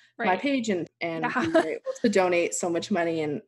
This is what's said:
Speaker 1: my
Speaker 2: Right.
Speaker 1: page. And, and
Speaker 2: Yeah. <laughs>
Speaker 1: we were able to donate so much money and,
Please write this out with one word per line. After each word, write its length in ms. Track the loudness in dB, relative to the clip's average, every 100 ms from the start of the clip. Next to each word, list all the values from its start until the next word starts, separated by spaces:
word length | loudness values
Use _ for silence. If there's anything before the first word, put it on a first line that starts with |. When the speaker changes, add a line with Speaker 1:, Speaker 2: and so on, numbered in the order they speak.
| _ -4
Speaker 1:
my 120 | 0 0
Speaker 2:
Right. 20 |
Speaker 1:
page. 300 | 0 0 0
And, 200 | -2 -4 -6
and 340 | -6 -4 -2
Speaker 2:
Yeah. 0 |
<laughs> 60 | -2
Speaker 1:
we 120 | 2
were 160 | 2 2
able 240 | -4 -8 -2
to 60 | 2
donate 460 | 4 4 2 0
so 160 | -2 -2
much 200 | -2 0
money 300 | 0 0 0
and, 200 | -2 -4